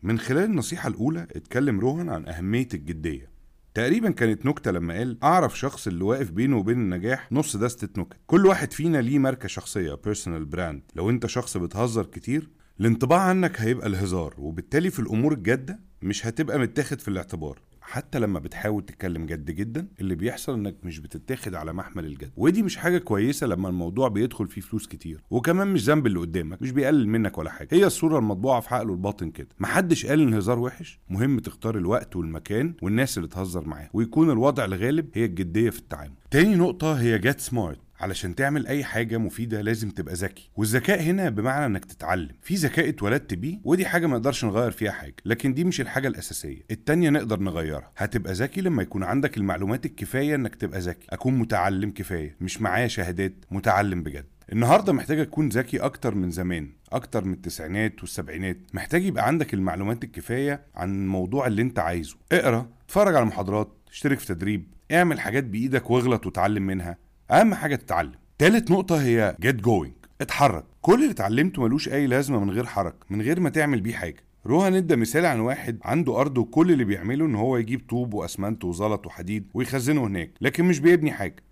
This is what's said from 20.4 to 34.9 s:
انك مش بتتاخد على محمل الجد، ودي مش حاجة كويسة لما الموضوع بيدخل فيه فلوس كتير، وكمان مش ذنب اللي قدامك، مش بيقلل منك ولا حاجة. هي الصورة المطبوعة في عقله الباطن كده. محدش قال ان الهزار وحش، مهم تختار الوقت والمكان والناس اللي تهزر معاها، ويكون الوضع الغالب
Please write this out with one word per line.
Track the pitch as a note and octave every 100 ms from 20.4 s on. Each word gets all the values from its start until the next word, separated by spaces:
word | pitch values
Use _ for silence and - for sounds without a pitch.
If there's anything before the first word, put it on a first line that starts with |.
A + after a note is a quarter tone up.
| -
انك | B2 G2+ E2
مش | F2+ D#2
بتتاخد | D2 - - B2+ -
على | F2 D#2
محمل | E2+ F#2+ F#2+
الجد، | D#2 C#2 C#2+ -
ودي | B2 F#3+
مش | G3+ -
حاجة | E3+ F3+
كويسة | E3+ G#2 A2+ C#3+ C3+
لما | F2+ F#2+
الموضوع | F2+ E2+ G2 C3
بيدخل | G2+ A#2+ - G2
فيه | -
فلوس | F#2 A2 -
كتير، | - E2+ D2+ -
وكمان | A#2 B2 F3 G3
مش | F#3
ذنب | A2 D3+ B2+
اللي | F#2
قدامك، | E2+ F2 D#2 F2+
مش | C3
بيقلل | C3 C3+ D3+ G#2+
منك | A2+ G#2+ -
ولا | D#2+
حاجة. | - -
هي | E3 G3
الصورة | - D#3+ D#3
المطبوعة | G#2+ G2 B2 B2+
في | -
عقله | B2 A2+
الباطن | F2+ F#2+ G#2 E2
كده. | D#2 C#2 _
محدش | F#2 - F#3 E3 -
قال | D3+
ان | D3
الهزار | A2 F#2+ A#2+
وحش، | B2 - E3+ - -
مهم | F#2 B2+ C3
تختار | - - A2+ A2
الوقت | F2 A#2+ - F#2
والمكان | E2+ D#2+ - G#2 D3+ E3
والناس | F#2 A2 C3+ -
اللي | E2
تهزر | - F#2 F2+ D2+
معاها، | C#2+ D2+
ويكون | - A2+ D3+ D#3+
الوضع | A#2+ C3 C3+
الغالب | G#2+ F#2 A2+